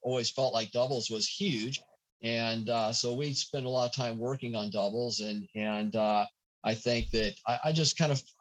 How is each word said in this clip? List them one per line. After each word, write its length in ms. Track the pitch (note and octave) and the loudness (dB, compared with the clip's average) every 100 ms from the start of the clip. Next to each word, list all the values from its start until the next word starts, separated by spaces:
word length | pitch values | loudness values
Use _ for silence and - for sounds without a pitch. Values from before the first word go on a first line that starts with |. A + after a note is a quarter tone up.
always 300 | B2 B2+ A2 | -2 0 0
felt 220 | - C3 | 0 2
like 180 | A2+ A2 | 2 0
doubles 400 | A#2+ C3 B2+ G#2+ | 0 2 0 -2
was 160 | A2 - | -2 -2
huge. 540 | - G3 A#2 A#2 C#3 - _ _ - | 0 0 0 -2 -6 -10 _ _ -8
And, 460 | A2+ A#2 A#2 A2+ A2 | -4 0 0 -2 0
uh, 220 | A#2 A2 | 2 2
so 220 | A#2 A#2+ | 0 0
we 200 | B2 D3 | 0 -2
spend 320 | C3 - C#3+ B2+ | -2 -4 -4 0
a 20 | |
lot 200 | B2+ B2 | 0 0
of 60 | C3+ | 0
time 220 | A#2+ A2+ | -2 -2
working 380 | B2 C3+ A#2+ A2+ | -4 -4 -4 -4
on 160 | G#2 | -2
doubles. 480 | G#2 G2+ A2+ A#2+ A2+ | 0 0 0 -2 -2
And, 280 | G#2+ G#2 G2 G#2+ | -4 -4 -6 -4
and, 400 | G#2+ G#2+ G#2+ A2 | -2 0 0 2
uh, 300 | G#2+ G#2 G#2 _ _ _ | 4 4 2 _ _ _
I 100 | G#2+ | -2
think 380 | A2+ B2 A#2 - | 0 0 0 0
that 240 | A2+ G2+ - A2+ | 0 0 -2 -2
I, 120 | A#2+ D#3 | 0 2
I 60 | |
just 260 | D#3+ D3 - | 4 4 4
kind 140 | D#3 | 2
of, 100 | C#3 - - | 2 -2 -12